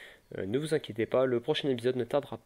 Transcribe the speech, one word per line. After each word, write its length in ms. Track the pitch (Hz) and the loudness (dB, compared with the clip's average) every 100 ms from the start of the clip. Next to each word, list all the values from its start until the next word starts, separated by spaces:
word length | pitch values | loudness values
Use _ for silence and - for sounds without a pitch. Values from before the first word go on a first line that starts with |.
| - - _ - | -20 -20 _ -8
Euh, 80 | 95 | -2
ne 120 | 127 | -2
vous 160 | 151 | 0
inquiétez 320 | 151 - 110 107 | -2 -2 -4 0
pas, 200 | 127 131 | 2 4
le 140 | 120 | 2
prochain 300 | 135 151 147 | 0 0 0
épisode 260 | 123 120 127 | 0 0 0
ne 80 | |
tardera 340 | 117 147 135 113 | 0 -2 -2 -8